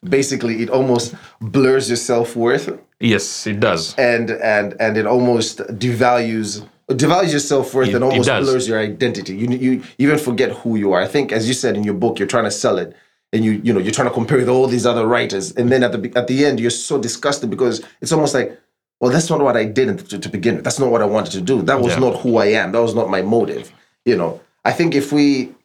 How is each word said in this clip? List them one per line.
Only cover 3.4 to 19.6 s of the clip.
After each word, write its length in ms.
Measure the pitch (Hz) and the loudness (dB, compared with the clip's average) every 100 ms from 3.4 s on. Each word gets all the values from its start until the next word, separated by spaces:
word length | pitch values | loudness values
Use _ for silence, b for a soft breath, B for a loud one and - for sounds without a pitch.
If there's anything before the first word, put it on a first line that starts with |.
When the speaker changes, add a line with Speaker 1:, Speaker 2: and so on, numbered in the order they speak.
| - | -6
Speaker 2:
it 120 | 101 | 0
does. 340 | 113 87 80 - | 2 0 -4 0
Speaker 1:
And, 340 | 123 117 110 | 2 2 -2
and, 440 | 110 110 107 101 - | -2 0 2 0 -2
and 180 | 113 104 | -2 0
it 100 | 104 | 2
almost 520 | 123 123 117 113 - - 110 | 2 2 2 -2 -6 -10 -4
devalues, 840 | 123 113 123 123 113 110 104 104 - _ - | -2 2 2 2 0 -2 -4 -8 -14 _ -6
devalues 400 | 131 120 175 180 | 0 2 2 2
your 100 | 147 | 0
self-worth 480 | 139 143 127 131 131 | 0 0 0 0 0
Speaker 2:
It, 60 | |
Speaker 1:
and 100 | 120 | 2
Speaker 2:
it 20 | 131 | 0
Speaker 1:
almost 200 | 131 123 | 2 2
Speaker 2:
does. 180 | 123 135 | 2 2
Speaker 1:
blurs 200 | 127 107 | 0 0
your 100 | 110 | -2
identity. 560 | 107 95 120 101 92 | -2 -2 -2 -2 -8
You, 140 | 95 120 123 | -6 -4 -2
you 260 | 127 127 B B | 0 -2 B B
even 200 | 135 147 | 0 2
forget 320 | 139 117 120 | 0 0 0
who 240 | 101 120 110 | -2 -2 0
you 160 | 98 | 2
are. 80 | 90 | 2
I 60 | 95 | 0
think, 240 | 147 123 | -2 0
as 160 | 107 107 | -2 -2
you 60 | |
said 220 | 127 127 104 | -2 -2 -2
in 80 | |
your 100 | 104 | -2
book, 240 | 95 113 - | 0 -2 0
you're 100 | 98 | 0
trying 160 | 120 | 0
to 60 | 107 | 0
sell 260 | - 127 95 | 0 0 0
it. 160 | 87 b b b _ | -4 b b b _
And 120 | 110 | 0
you, 80 | 110 104 | 0 0
you 80 | 110 | 0
know, 80 | 120 | 0
you're 120 | 92 | 0
trying 160 | 104 123 | 0 0
to 60 | |
compare 240 | - 120 143 | 0 0 0
with 100 | 123 | 2
all 180 | 127 127 | 2 2
these 180 | 123 117 | 2 0
other 200 | 120 110 | 2 2
writers. 440 | 120 117 98 98 - | 0 0 -4 -6 -2
And 160 | 120 | 2
then 100 | 127 | 4
at 80 | 123 | 2
the 60 | 113 | 0
be-, 160 | 117 | -2
at 140 | 123 120 | -2 0
the 160 | 131 | 2
end, 160 | 147 123 | 2 2
you're 100 | 117 | -2
so 280 | 117 - 143 | -2 -4 -4
disgusted 500 | 120 - 147 139 120 | -4 -4 -4 -4 -4
because 320 | 95 123 107 B B | -2 -2 -2 B B
it's 120 | 127 | -2
almost 200 | 160 147 | 0 2
like, 240 | 139 - - _ _ _ _ | 0 -2 -8 _ _ _ _
"Well, 100 | 127 | 0
that's 180 | 139 160 | 2 0
not 120 | 156 | 2
what 160 | 139 | 2
I 80 | 120 | 2